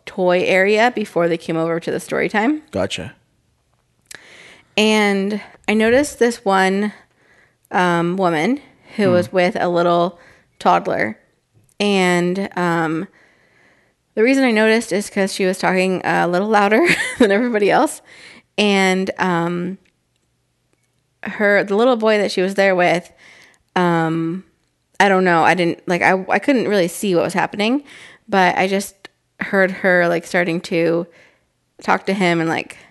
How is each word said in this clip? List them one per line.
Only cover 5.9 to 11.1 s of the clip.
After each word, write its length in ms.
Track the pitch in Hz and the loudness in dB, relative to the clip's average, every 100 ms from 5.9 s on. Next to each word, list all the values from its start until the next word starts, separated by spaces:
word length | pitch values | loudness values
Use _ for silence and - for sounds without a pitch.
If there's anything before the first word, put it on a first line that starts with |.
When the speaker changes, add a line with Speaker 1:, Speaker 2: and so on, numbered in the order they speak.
| 254 294 - | 2 0 0
Speaker 1:
this 260 | 233 233 | -2 0
one, 480 | 196 190 190 196 208 - _ _ _ _ _ _ - | 0 2 2 0 -4 -8 _ _ _ _ _ _ -6
um, 460 | - 180 170 170 190 | -2 0 0 -2 0
woman 420 | 180 156 185 277 - _ - - | 0 0 -2 -2 -8 _ -12 -2
who 100 | 196 | 2
Speaker 2:
Hmm. 60 | |
Speaker 1:
was 200 | 180 - | 2 0
with 240 | 185 180 - | 0 0 0
a 100 | 175 | -2
little 500 | 170 175 175 175 - - _ _ - | 0 2 2 0 -4 -20 _ _ -4
toddler. 600 | 196 175 - - 214 | 0 2 0 -4 -4